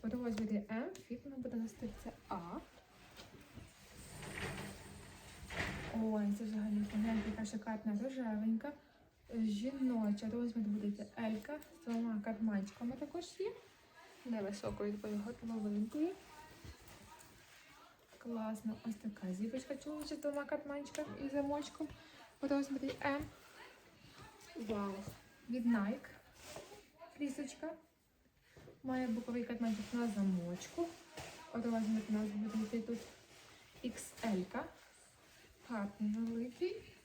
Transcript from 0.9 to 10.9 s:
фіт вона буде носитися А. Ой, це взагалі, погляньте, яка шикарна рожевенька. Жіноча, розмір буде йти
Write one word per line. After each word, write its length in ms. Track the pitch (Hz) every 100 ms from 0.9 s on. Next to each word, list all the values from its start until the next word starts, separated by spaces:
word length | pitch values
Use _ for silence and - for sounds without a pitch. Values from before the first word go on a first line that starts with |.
| 370 -
фіт 120 | 240
вона 140 | 285 269
буде 180 | 247
носитися 560 | 233 226 - 233 - - - -
А. 100 | 190 170 247 - - - - - - - - - - - - - - - - - - - - - - - - - - - - - - - - - 226
Ой, 240 | 220 214 202 208
це 60 |
взагалі, 420 | 220 214 208 208 208
погляньте, 380 | 214 226 220 214
яка 160 | 208
шикарна 540 | 214 220 226 214 220 202
рожевенька. 680 | 262 262 233 214 220 220 285 294 - - - _ -
Жіноча, 920 | 233 220 202 247 277 254 233 208 208 220
розмір 320 | 233 240 233
буде 220 | 208 208
йти 180 | 208